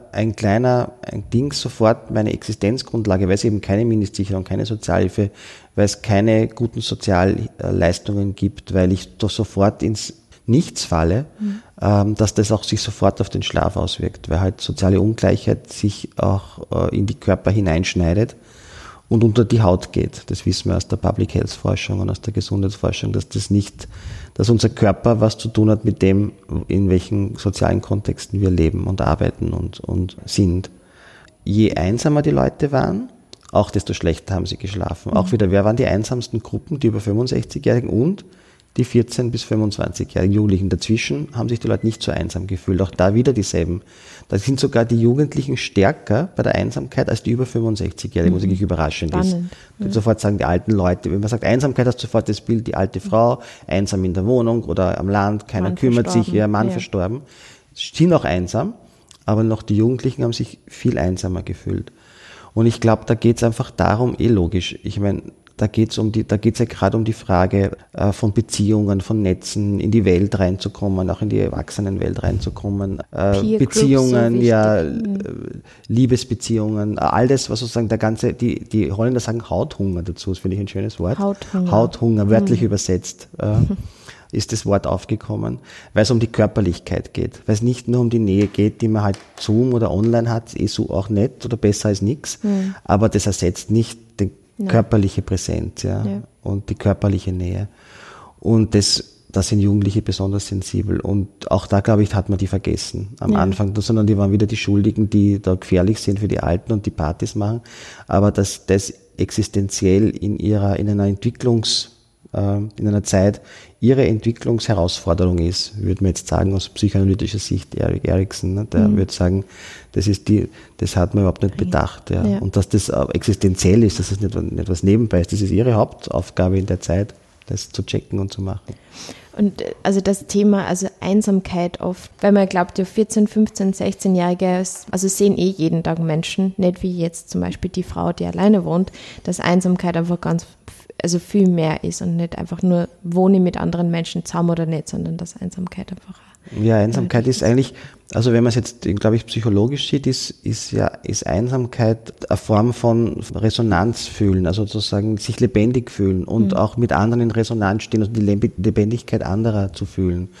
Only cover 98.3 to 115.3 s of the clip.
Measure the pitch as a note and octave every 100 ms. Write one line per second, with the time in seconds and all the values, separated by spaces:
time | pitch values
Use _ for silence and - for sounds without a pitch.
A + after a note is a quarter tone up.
98.3 | _ - A2+ G#2+ G#2 F#2+ - - _ -
99.3 | G2 - G#2 G2+ G#2 G2+ G#2 G2+ G2 G2
100.3 | G2+ - G2 - F#2+ G2 F#2 - G2+ F#2
101.3 | _ - F#3+ - G2+ A2+ G#2+ G#2 G2+ F#2+
102.3 | F#2+ G2 G2 - - - - G2+ B2 -
103.3 | G#3 F#2+ F#2+ G2 G#2+ G2+ A2 G#2 G2+ G2
104.3 | G#2 G#2+ A2+ - G2+ G#2+ A2 G2+ G#2 G2+
105.3 | G2+ F#2+ F#2 - F2+ F#2 G#2+ - G2+ G#2
106.3 | - - F2 - G#2+ G#2 - D#2 - A2
107.3 | G#2 G2+ A#2 - - - - - G2 G2+
108.3 | G2+ G2 - - G2 - - _ - G2
109.3 | - G2+ G2+ G2 - F#2+ G2 G#2+ - F#2+
110.3 | - G#2 G#2 G2+ F#2+ G#2 G2+ G2+ G2 A#2+
111.3 | - B2 A#2 G#2+ - - _ _ _ -
112.3 | - G2+ G2+ G#2+ - G#2 G#2 G2+ G2 G2
113.3 | G2+ - - - _ A#2 C3+ G#2+ A2 A2+
114.3 | A#2 B2 A2+ - G2 F2 - F2+ F2+ F2+